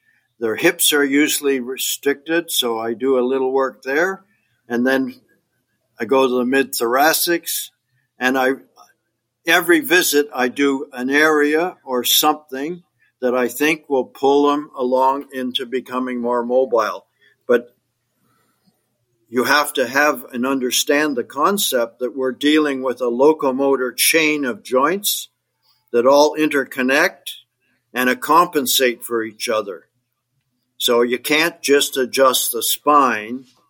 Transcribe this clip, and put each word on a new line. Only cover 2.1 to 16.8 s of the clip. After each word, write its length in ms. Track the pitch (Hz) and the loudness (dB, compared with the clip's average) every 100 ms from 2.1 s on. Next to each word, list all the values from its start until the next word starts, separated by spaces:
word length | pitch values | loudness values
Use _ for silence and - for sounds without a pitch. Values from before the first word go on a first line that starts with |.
| 139 - 165 165 | -4 -2 -4 -2
so 260 | - 123 113 | -4 -2 -4
I 140 | 113 | -4
do 240 | 113 131 131 | -4 0 0
a 60 | 127 | 0
little 280 | 135 131 | 0 0
work 280 | 135 131 - | 0 -2 -4
there. 420 | 131 139 185 190 _ _ _ _ - | -6 -2 -2 -4 _ _ _ _ -8
And 180 | 117 123 | -2 0
then 360 | 131 131 127 _ _ _ _ _ _ _ - | 0 -2 -8 _ _ _ _ _ _ _ -12
I 60 | |
go 240 | 113 135 131 | -2 2 2
to 60 | 123 | 0
the 80 | |
mid-thoracics, 1300 | 123 135 135 - 117 127 151 156 - 170 - - - _ _ _ _ - | 0 0 0 -2 -2 2 2 2 0 -2 -4 -10 -10 _ _ _ _ -6
and 180 | 127 135 | -2 0
I, 180 | 131 135 - _ - _ _ _ _ _ - | 0 -2 -8 _ -20 _ _ _ _ _ 0
every 320 | 170 170 170 | 2 4 2
visit 480 | 131 175 175 147 147 135 | 4 2 2 2 0 0
I 140 | 127 | -2
do 400 | 127 139 135 143 | 0 0 0 -6
an 180 | 127 127 | -8 -2
area 680 | 143 156 151 147 151 180 170 135 | 2 4 4 2 0 -2 -6 -6
or 180 | 127 | -4
something 800 | 117 - 151 147 - 131 147 175 - _ _ _ | 0 0 0 -2 -6 -10 -10 -10 -16 _ _ _
that 120 | 123 | -2
I 140 | 127 120 | 0 -2
think 420 | - 151 160 - | -2 -2 -2 -2
will 140 | 135 123 | -2 -2
pull 460 | - 139 143 143 | -2 2 4 4
them 180 | 143 147 - | 0 -4 -6
along 540 | 127 127 131 139 143 | -2 0 2 0 -6
into 340 | 135 127 123 123 | -8 -6 -6 -6
becoming 540 | 127 120 127 127 123 | -6 -6 -6 -6 -6
more 240 | 120 120 | -2 -2
mobile. 600 | 120 127 131 117 | 0 0 2 0